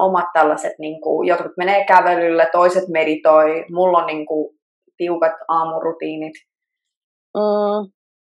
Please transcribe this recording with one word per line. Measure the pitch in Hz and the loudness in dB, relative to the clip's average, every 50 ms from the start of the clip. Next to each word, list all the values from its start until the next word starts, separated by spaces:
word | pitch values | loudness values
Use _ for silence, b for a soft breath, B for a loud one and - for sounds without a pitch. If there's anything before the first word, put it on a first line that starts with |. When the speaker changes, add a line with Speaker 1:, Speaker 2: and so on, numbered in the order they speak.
Speaker 1:
omat | - 190 190 175 165 - | 0 0 0 0 -2 0
tällaiset, | - 165 156 151 151 - - - - - | 2 2 2 2 2 -2 -4 -8 -10 -8
niinku, | 156 156 160 160 - 156 151 160 | -12 -12 -12 -8 -6 -4 -2 -2
jotkut | 175 180 175 175 165 156 - | 0 0 0 -2 -2 -8 -6
menee | 180 180 190 202 202 202 | -4 -2 0 0 0 2
kävelylle, | - 190 180 170 175 175 175 170 170 165 165 165 160 | 4 4 4 4 4 0 0 0 0 2 2 2 2
toiset | - 175 175 180 180 185 185 190 | 2 2 2 2 2 0 -2 -2
meditoi. | 165 160 160 156 151 156 - 160 156 156 156 156 160 165 - - | -2 -2 0 0 -2 2 2 4 6 6 6 4 0 -2 -6 -8
Mulla | 170 175 185 185 175 170 | -2 0 0 2 2 2
on, | 165 | 0
niinku, | 156 156 156 151 - 160 156 151 - - _ _ _ _ _ _ _ _ | 0 -6 -8 -6 -6 -4 -6 -6 -6 -10 _ _ _ _ _ _ _ _
tiukat | _ 175 175 175 170 165 160 160 - - - | _ -6 -4 -2 0 0 -2 -2 -4 -6 -4
aamurutiinit. | 165 165 165 165 160 160 160 165 165 165 156 156 156 156 156 156 156 - _ _ _ _ _ _ _ _ _ _ _ _ _ _ _ _ _ _ - | -2 -2 -2 -4 -6 -6 -6 -6 -8 -8 -10 -10 -8 -10 -12 -12 -14 -18 _ _ _ _ _ _ _ _ _ _ _ _ _ _ _ _ _ _ -6
Speaker 2:
Mm. | 202 208 208 208 208 208 202 208 214 202 190 _ _ _ _ _ _ | -2 -2 0 0 0 0 -2 -2 -4 -6 -8 _ _ _ _ _ _